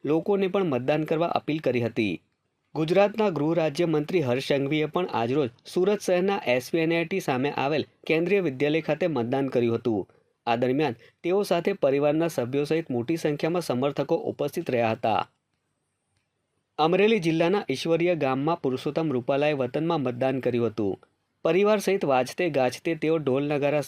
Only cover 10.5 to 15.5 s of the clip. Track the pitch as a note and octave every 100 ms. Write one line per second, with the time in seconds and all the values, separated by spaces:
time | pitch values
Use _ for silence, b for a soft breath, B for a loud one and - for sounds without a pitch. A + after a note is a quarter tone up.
10.5 | A#2 B2+ C3 D3+ A#2 b b E3+ F#3+ G3+
11.5 | F3 E3+ G3 C#3 C#3 D3 D#3 E3 C#3+ A#2+
12.5 | C#3 D3 D#3 D#3+ A#2+ A#2 E3 D#3+ D3 D#3+
13.5 | F3 D#3+ B2+ C#3 C#3 C#3+ E3 A#2 G#2+ D3
14.5 | - E3+ A#2+ A2+ A2+ A#2 F#2+ - _ _